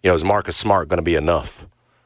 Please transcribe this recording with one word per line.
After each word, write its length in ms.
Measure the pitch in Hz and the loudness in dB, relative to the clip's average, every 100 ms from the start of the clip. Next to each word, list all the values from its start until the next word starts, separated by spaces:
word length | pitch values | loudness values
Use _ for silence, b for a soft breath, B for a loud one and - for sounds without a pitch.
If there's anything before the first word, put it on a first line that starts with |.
You 80 | 92 | 0
know, 60 | 85 | 2
is 80 | |
Marcus 340 | 92 101 - - | 2 0 0 -2
Smart 300 | 107 98 82 | 2 2 0
gonna 140 | 87 | -2
be 120 | 85 78 | 0 0
enough 520 | 78 82 - - - _ _ _ | 2 -2 -2 -16 -20 _ _ _